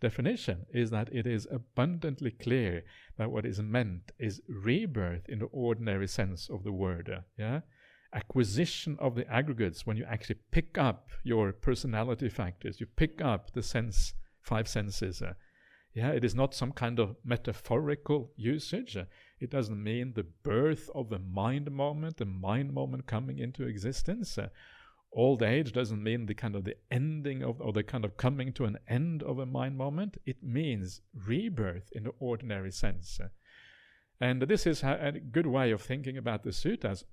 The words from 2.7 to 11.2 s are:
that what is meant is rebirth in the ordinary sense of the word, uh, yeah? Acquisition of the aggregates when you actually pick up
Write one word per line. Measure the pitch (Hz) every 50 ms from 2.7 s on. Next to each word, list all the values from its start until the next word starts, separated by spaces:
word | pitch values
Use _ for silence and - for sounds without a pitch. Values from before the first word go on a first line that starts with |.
| 87 85 - - - - - - - -
that | 107 117 131
what | 110 107
is | 120 107 101
meant | 110 107 107 127 120 104 87 87 - - - -
is | 123 107 110 - - -
rebirth | 120 98 98 113 131 190 226 190 127 110 92 87 87 87 - -
in | - 104
the | 117
ordinary | - - 139 123 120 113 110 113 110 98 98 98
sense | 95 - - 101 95 92 87 - -
of | - 101 95
the | 104 98
word, | 92 98 92 90 85 87 -
uh, | 98 92 87 - _
yeah? | - 107 110 127 156 - - _ _ - - - _ _ _ -
Acquisition | - - - - 131 117 95 98 127 175 165 - - - 156 147 -
of | - 135 120
the | 120 120 -
aggregates | 117 120 143 151 135 110 110 90 80 - -
when | 113 107
you | 110 123
actually | - 117 107 - - 107 - - _ -
pick | 165 - - - 196
up | 143 127 - - - - - -